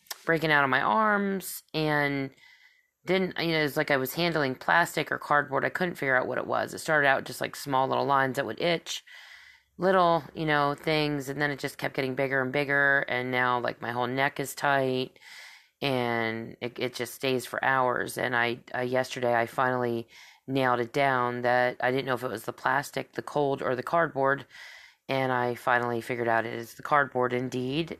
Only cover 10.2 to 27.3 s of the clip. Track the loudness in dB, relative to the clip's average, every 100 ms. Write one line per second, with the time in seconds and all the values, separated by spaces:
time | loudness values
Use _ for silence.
10.2 | -2 -6 0 2 2 -2 0 0 0 -2
11.2 | -4 -4 -4 -4 -8 -6 -6 -2 -2 0
12.2 | 0 0 0 0 0 2 4 2 2 -2
13.2 | -2 0 2 0 -2 -6 -6 -2 -2 0
14.2 | 0 -2 -8 -2 0 2 2 0 -4 -8
15.2 | -20 -20 -20 -20 _ -6 -2 0 0 0
16.2 | -2 -4 -8 -10 -10 -6 -6 -6 -8 -4
17.2 | -2 -2 -2 -2 2 4 2 0 -2 -2
18.2 | -2 0 0 -2 -6 -6 -2 0 -2 -2
19.2 | 0 2 0 0 0 0 0 -2 -6 -16
20.2 | -20 -18 -4 0 2 2 0 2 2 4
21.2 | 2 0 2 4 2 0 0 0 0 -2
22.2 | -4 -6 -8 -4 0 0 -2 -6 -8 -8
23.2 | -4 -2 0 0 -2 -4 0 0 0 2
24.2 | 0 0 -4 -18 -20 -20 -20 _ -4 0
25.2 | 2 0 0 -2 2 2 2 -2 -4 -2
26.2 | 2 2 0 -6 -12 -10 0 2 2 0
27.2 | 0